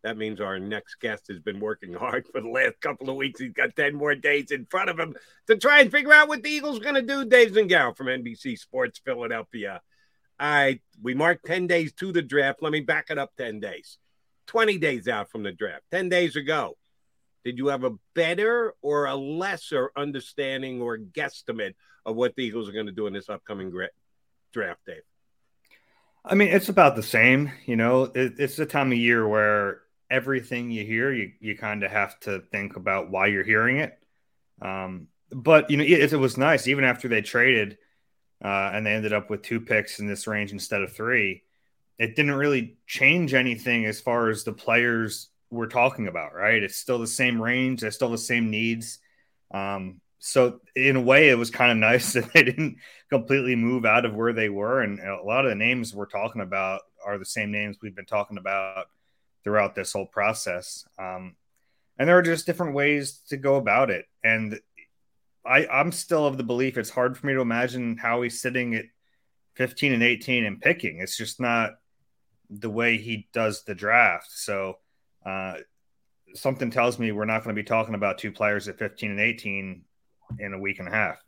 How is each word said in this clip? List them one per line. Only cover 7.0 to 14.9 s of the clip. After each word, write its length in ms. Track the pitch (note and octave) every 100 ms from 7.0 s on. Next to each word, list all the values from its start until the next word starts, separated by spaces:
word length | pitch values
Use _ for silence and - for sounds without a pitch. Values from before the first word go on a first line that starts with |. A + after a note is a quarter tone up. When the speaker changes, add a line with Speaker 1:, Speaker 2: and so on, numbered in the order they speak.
Speaker 1:
do. 220 | A#3 C#4
Dave 280 | B3 B3 A#3
Zingaro 440 | G3 G3 F3 B2 -
from 120 | C3+
N 160 | C3
B 100 | A#2+
C 220 | A2+ C#3 A2+
Sports 440 | - B2+ B2 -
Philadelphia. 760 | - A#2+ A#2 A2+ G#2+ A#2 G2 F#2 _ _ _ _ _ _
All 100 | D3
right, 300 | D3 C#3 B2+ _ _
we 140 | A2+
marked 300 | B2+ E3 E3+
ten 240 | - F3+ F3+
days 240 | E3+ D#3+
to 160 | - F#3+
the 120 | E3+
draft. 400 | C3+ C#3+ C#3 C#3
Let 100 | D#3
me 80 | D#3
back 300 | C#3 D#3 -
it 80 | D3+
up 180 | C#3 -
ten 240 | A#2+ G#2+
days. 380 | G2+ F#2+ - - _ _ _ _ -
Twenty 320 | A3+ A3 F#3+
days 280 | D3+